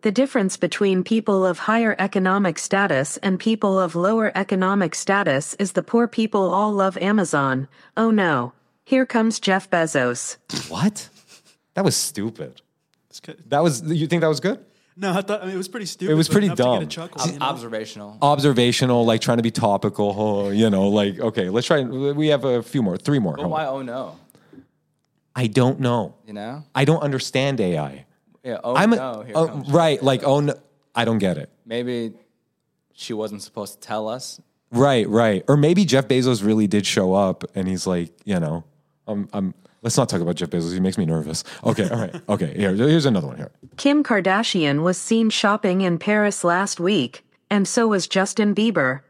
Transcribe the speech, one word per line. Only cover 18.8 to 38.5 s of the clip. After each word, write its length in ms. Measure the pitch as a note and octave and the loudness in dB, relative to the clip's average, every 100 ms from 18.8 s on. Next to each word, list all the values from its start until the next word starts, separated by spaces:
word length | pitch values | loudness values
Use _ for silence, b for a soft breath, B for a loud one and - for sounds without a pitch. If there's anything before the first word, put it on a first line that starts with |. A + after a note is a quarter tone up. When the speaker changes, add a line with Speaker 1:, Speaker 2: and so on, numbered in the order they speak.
| C3 A#2+ | 2 4
Speaker 2:
like, 160 | A#2 A2+ | 4 2
trying 160 | - A#2+ | 2 0
to 60 | |
be 80 | A2+ | 0
topical, 640 | - A2+ G2 G#2 - G#2 G2+ G#2+ G2+ G2+ | 0 0 2 0 0 -2 0 -2 -2 -2
huh, 40 | |
you 180 | G2+ A2+ | 2 4
know, 200 | G2 G2 | 4 4
like, 300 | G#2 G2+ F2 | 2 0 0
okay, 300 | A#2 G#2+ F#2 | -4 -2 -2
let's 160 | G#2 A#2 | -2 0
try, 160 | D#3 | 0
we 460 | B2+ C3 C#3 C#3+ D3+ | 0 -4 -4 0 0
have 180 | C#3+ C3+ | 2 2
a 160 | B2 | -2
few 220 | A2 D3 | -2 -2
more, 140 | G#2+ E2+ | -2 -2
three 220 | - C#3+ | 0 0
more. 140 | G2 D2 | 0 -4
Speaker 4:
But 60 | |
Speaker 2:
Hold 100 | - | -4
Speaker 4:
why, 140 | D#3 D#3 | -4 -4
Speaker 2:
on. 100 | C3+ | -6
Speaker 4:
"Oh 60 | |
no"? 380 | B2+ A#2+ G#2+ E2 _ _ B B _ _ _ _ _ _ _ - | -8 -10 -10 -14 _ _ B B _ _ _ _ _ _ _ -4
Speaker 2:
I 120 | A#2+ | 0
don't 320 | G#2 B2 C3+ | 2 2 2
know. 340 | C3 A#2+ G2 - - | 0 0 -4 -10 -16
Speaker 4:
You 80 | |
know? 300 | G#2 G#2+ C#3 D3+ C3 | -12 -12 -14 -8 -2
Speaker 2:
I 100 | C#3 | 2
don't 160 | D#3+ | 2
understand 580 | D3 C3 - C3 C3+ C3+ | 0 -4 -4 -2 -2 0
A 180 | F#2+ E2 | -2 -2
I. 240 | C#2+ C#2 - _ _ _ | -4 -10 -20 _ _ _
Speaker 4:
Yeah, 160 | C3 A2 | -10 -8
"Oh 120 | - C3 | -2 0
Speaker 2:
I'm 160 | G3+ | 2
a, 20 | A#3 | 0
Speaker 4:
no," 260 | C3 A2 | -4 -10
here 100 | A2 A2+ | -6 -2
Speaker 2:
oh, 120 | D#3+ | -2
Speaker 4:
comes 220 | B2+ C#3 | -2 0
Speaker 2:
right, 280 | D3 E3 C#3 | 2 4 2
Speaker 4:
Jeff 60 | C3 | 2
Speaker 2:
like, 160 | B2+ | 2
Speaker 4:
Bezos. 40 | C#3 | 2
Speaker 2:
"Oh 120 | C#3 | 2
no," 140 | D3 - _ _ _ - | 2 -4 _ _ _ -2
I 80 | |
don't 140 | A2+ A2+ | 0 2
get 200 | F#2+ D#2+ | 0 -2
it. 120 | D2 _ - | -8 _ -8
Speaker 4:
Maybe 480 | A#2 B2 B2 A2+ G2 _ _ _ _ _ _ _ | -6 -4 -6 -6 -10 _ _ _ _ _ _ _
she 180 | _ - | _ -10
wasn't 300 | A2 G#2+ G#2 | -6 -6 -8
supposed 320 | - - G2+ - | -14 -12 -12 -14
to 40 | - | -10
tell 200 | A2 G#2+ | -8 -6
us. 320 | B2 - - _ _ _ | -8 -12 -18 _ _ _
Speaker 2:
Right, 340 | A#2+ C#3 B2+ G#2+ | 2 4 4 2
right. 340 | G#2+ A2+ F#2+ - | 4 4 2 4
Or 80 | C#3+ | 4
maybe 260 | D3 F3+ | 6 4
Jeff 240 | F#3+ C3 B2 | 4 2 4
Bezos 380 | B2+ B2+ A#2+ G2+ | 2 2 2 2
really 200 | A2 G#2 | 2 4
did 200 | G#2 F#2+ | 2 0
show 280 | - F#2 | 2 2
up 300 | F#2+ G2 F2+ - - | 4 2 0 -8 -6
and 120 | F#2 | -4
he's 180 | F#2 F#2+ | -4 -2
like, 240 | F2+ E2+ _ - | -2 -4 _ -6
you 140 | F#2+ | -2
know, 240 | D#2+ | -2